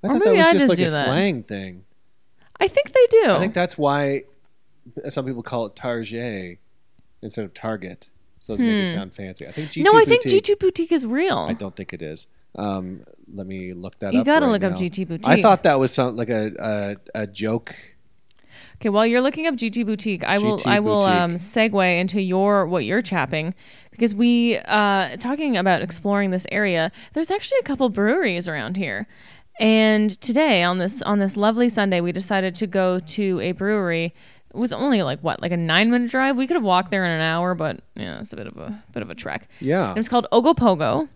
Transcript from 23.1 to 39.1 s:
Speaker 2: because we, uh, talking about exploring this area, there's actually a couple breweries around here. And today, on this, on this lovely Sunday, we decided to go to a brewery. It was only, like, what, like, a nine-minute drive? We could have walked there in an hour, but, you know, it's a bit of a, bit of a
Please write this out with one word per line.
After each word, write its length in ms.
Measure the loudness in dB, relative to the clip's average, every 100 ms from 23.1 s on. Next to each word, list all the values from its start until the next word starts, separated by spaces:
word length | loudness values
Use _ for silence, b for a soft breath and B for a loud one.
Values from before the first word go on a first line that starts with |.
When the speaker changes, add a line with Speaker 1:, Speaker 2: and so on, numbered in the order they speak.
| -2 -2 -2 -4 -8 b b b
Speaker 2:
because 240 | -2 -2
we, 440 | 2 2 4 2 0
uh, 600 | 0 2 2 2 0 -4
talking 400 | -6 -4 -2 0
about 240 | 2 2
exploring 480 | 0 -6 -2 0 0
this 160 | -2 -4
area, 400 | -4 0 0 -2 B B
there's 180 | -6 -4
actually 260 | -4 -2 -2
a 20 |
couple 260 | -2 -2 0
breweries 580 | 0 0 2 0 -2 -4
around 300 | -6 -6 -6
here. 300 | -4 -6 -10 b b b b -2
And 540 | 2 4 4 4 0 -2
today, 440 | -2 0 4 4
on 160 | 2 0
this, 220 | -2 -4
on 160 | -2 0
this 180 | 0 0
lovely 320 | 0 2 0
Sunday, 320 | 2 0 0
we 100 | 0
decided 440 | -4 -2 -2 -2 -4
to 120 | -4
go 320 | 0 0 0
to 400 | -4 -4 -2 -2
a 140 | -2
brewery. 600 | -4 -2 0 0 -2 -4 b b b b
It 40 | -6
was 160 | -4
only, 280 | -2 0 2
like, 200 | 0 -2
what, 200 | -4 -4
like, 120 | -4
a 40 | -4
nine-minute 540 | 2 2 4 2 0
drive? 240 | 0 0 0
We 100 | 0
could 100 | 0
have 80 |
walked 280 | 2 2 2
there 140 | -2 0
in 60 |
an 100 | 0
hour, 340 | 0 0 -2 -2
but, 240 | -4 -6 -12 -12
you 80 |
know, 140 | -12 -10
it's 140 | -14
a 20 | -12
bit 120 | -14
of 100 | -14
a, 260 | -14 -14 -12
bit 100 | -12
of 80 |
a 60 | -12